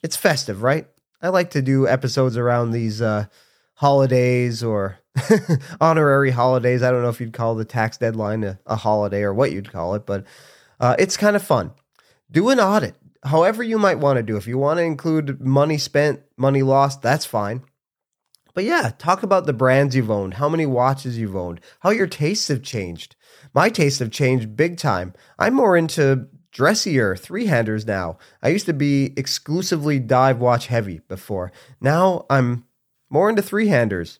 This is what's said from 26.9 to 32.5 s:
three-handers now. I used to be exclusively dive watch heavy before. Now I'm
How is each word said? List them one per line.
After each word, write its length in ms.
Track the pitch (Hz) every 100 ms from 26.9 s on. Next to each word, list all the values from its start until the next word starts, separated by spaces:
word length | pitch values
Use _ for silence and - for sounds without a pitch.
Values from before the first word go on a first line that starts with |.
| 139 107 92
three-handers 680 | - 185 226 131 110 107 110
now. 320 | 98 87 82 _ _
I 60 | -
used 180 | 180 190
to 60 |
be 400 | 151 147 139 135 139
exclusively 840 | 131 - - 165 185 170 147 143
dive 400 | 117 127 135 120
watch 280 | 123 120 -
heavy 340 | 120 101 82 _
before. 440 | 95 - 101 90 - - -
Now 440 | 135 160 190 180 -
I'm 360 | 139 123